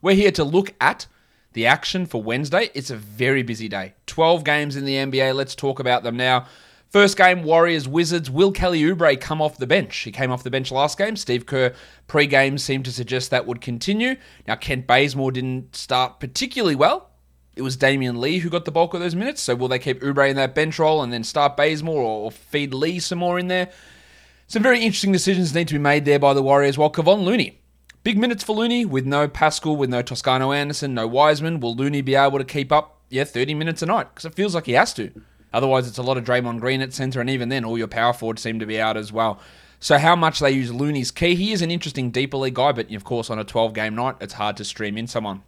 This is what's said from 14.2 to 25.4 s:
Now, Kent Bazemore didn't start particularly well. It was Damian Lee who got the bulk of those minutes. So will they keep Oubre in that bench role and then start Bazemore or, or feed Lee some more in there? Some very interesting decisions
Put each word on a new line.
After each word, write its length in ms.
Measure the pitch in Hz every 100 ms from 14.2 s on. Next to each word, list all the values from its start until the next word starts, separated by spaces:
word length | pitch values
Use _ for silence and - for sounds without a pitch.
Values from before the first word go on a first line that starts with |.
| - - -
Now, 80 | 110
Kent 320 | - 127 127
Bazemore 440 | 127 143 135 135
didn't 440 | 127 131 127 127 -
start 440 | - 127 127 -
particularly 540 | 131 - 262 269 202
well. 380 | 139 156 339 - _ _ _ _ -
It 60 |
was 160 | 131 127
Damian 420 | 139 139 127 120
Lee 200 | 131 175
who 100 | 165
got 160 | 170 165
the 60 |
bulk 240 | 151 170 175
of 60 |
those 120 | 175
minutes. 260 | 165 240 294
So 140 | -
will 140 | 123 127
they 100 | 127
keep 240 | 135 127
Oubre 300 | 135 143 139
in 40 | 139
that 180 | 135 143
bench 240 | 156 156
role 240 | 156 156
and 100 | 127
then 100 | 120
start 320 | 113 151 143 -
Bazemore 460 | 147 156 160 156
or, 220 | 117 110
or 80 | 107
feed 420 | - - 147 143
Lee 240 | 131 156 180
some 220 | - 175
more 180 | 175 175
in 120 | 180
there? 200 | 185 180 - - - _ - _ _ _
Some 160 | 226
very 160 | 240 240
interesting 320 | 226 - 196
decisions 420 | 190 - 185